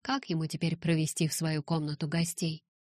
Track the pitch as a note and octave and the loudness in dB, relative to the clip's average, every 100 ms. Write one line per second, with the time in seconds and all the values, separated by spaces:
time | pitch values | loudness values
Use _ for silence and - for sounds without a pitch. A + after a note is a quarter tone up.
0 | - C4+ - E3+ D#3+ D#3+ E3 D#3+ E3 D#3+ | -2 -2 0 -2 -2 0 0 0 2 2
1 | D#3 - D#3+ - D#3+ D#3 - E3 D3+ D3 | 2 2 0 0 0 -2 0 0 0 -4
2 | D3 E3 E3+ - E3 D#3+ _ _ _ | -2 0 0 0 -2 -4 _ _ _